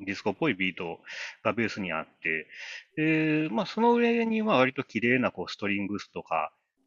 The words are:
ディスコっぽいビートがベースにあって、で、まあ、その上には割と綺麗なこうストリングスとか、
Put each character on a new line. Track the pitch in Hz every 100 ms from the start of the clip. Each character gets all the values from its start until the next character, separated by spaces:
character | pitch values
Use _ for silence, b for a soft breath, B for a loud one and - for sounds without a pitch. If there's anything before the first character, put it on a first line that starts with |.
デ | 98
ィ |
ス | 95
コ | 104
っ |
ぽ | 95 156
い |
ビ | 95 92
ー | -
ト | 85 80 B B B B
が | 110
ベ | 104
ー | 110
ス | 110
に | 92
あ | 80
っ | -
て、 | _ 82 80 - B B B B -
で、 | 156 156 156 151 156
ま | 220
あ、 | 180
そ | 214
の | 233
上 | 240 233 233 226
に | 220
は | 214 135
割 | 131
と | 135
綺 | - 107
麗 | 117 127
な | 104
こ | -
う | 85
ス | -
ト | 101
リ | 101
ン | 98
グ | 101
ス | -
と | 87
か、 | - 80 78 _ _ _